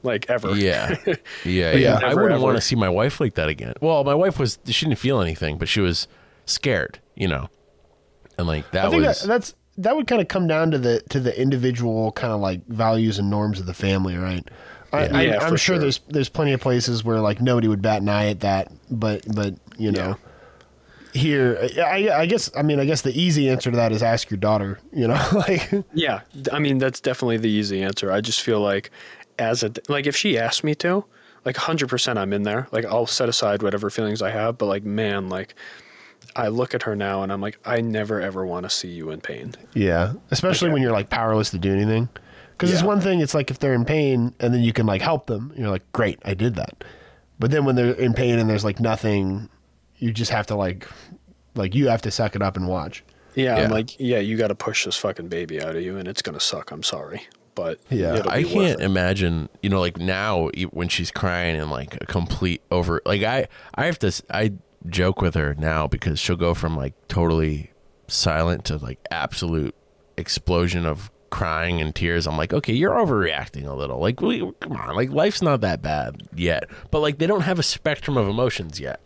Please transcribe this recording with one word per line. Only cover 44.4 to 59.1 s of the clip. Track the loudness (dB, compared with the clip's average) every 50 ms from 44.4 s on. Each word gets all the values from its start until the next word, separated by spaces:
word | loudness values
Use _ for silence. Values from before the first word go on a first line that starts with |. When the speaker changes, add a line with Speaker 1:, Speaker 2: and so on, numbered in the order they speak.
Speaker 3:
and | 0 2
then | 4 4
you | 4 4
can, | 4 2 2
like, | 2 2 2
help | 2 0 0 0 -2
them, | -4 -4 -4 -4 -8 -8
you're | -4 -2 -2
like, | -2 -2 -4 _
"Great, | -2 0 0 0 -2 -4 -6
I | -6 -2
did | 0 0 0 0
that." | -2 -6 -8 -10 _ -20 -20 -20 -20 -20 -20 -20 -20 _ _ _ -2
But | 0 2
then | 2 2 2
when | 4 4
they're | 4 4 2
in | 2 2 2 0 2
pain | 2 2 2 4 4
and | 4 2
there's, | 2 2 0
like, | -2 0 0
nothing, | 0 0 0 0 0 0 2 2 2 0 -2 -4 -8 -10 _ _ _ _ _ _ _ _ _ _
you | -2 -2
just | -2 -2 -2 -2
have | -2 -2 -2 -2
to, | -2
like, | -2 0 -2 -2 -6 -12 -18 -20 -20 -20 -20 -20 -20 _ -20 -20 _ _ _ _
like, | -4 -4 0 2
you | 2 2 4
have | 2 2
to | 0 -4
suck | -2 -2 -2 -2 -2
it | -2
up | -2 -2 -2
and | -2 -4 -2
watch. | -2 -4 -4 -8 -12 -16 _ _ _ _ _ -8 -4
Speaker 1:
Yeah, | -2 0 2 2
I'm | 2 2 2
Speaker 2:
Yeah. |
Speaker 1:
like, | 2 0 -2 -4 -6 -4
"Yeah, | -2 0 2 2
you | 0 0 0 0
gotta | 0 0 0
push | -2 -4 -4 -2 -2 -2
this | -2 -4
fucking | -4 -4 -4 -4 -4 -8 -8
baby | -6 -6 -6 -6 -6 -6
out | -6 -6 -6
of | -6
you, | -6 -6 -6 -6
and | -8 -8
it's | -8 -6
gonna | -6 -8 -6 -4
suck. | -4 -4 -4 -6 -10 -12
I'm | -12 -6
sorry." | -6 -6 -6 -6 -10 -10 -12 -14 -14 -16 _ _ _ _ _
But | -6 -4 -4 -6 -8 _ -4
Speaker 3:
Yeah. | -2 0 0 0 0
Speaker 1:
it'll | 0 0 0
Speaker 2:
I | 0 0
Speaker 1:
be | 0
worth | 2
Speaker 2:
can't | 2 2 2 2 2 2
Speaker 1:
it. | 0
Speaker 2:
imagine, | 0 2 2 2 2